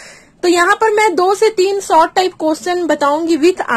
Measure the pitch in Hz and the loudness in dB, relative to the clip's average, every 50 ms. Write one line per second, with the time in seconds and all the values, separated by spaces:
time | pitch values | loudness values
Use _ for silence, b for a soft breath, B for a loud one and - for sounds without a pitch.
0 | B B B B B B B B - 359 349 349 349 381 415 403 440 440 415 427 | B B B B B B B B 0 0 2 2 2 0 2 0 0 0 2 2
1 | 427 440 311 359 359 381 403 - 453 427 - 370 370 392 403 392 - - 359 320 | 0 0 0 0 0 0 0 2 0 0 2 0 0 0 -2 -4 -2 0 2 2
2 | 330 330 - 381 370 359 - - 320 311 311 - - 359 359 359 349 302 302 294 | 2 2 0 -2 -2 -2 -4 -2 -2 -2 -2 -2 -4 -4 -4 -4 -2 -2 -2 0
3 | 294 285 294 320 339 330 339 269 302 370 370 - - - 240 | 0 0 0 0 0 -2 0 2 2 0 0 0 -4 -4 -2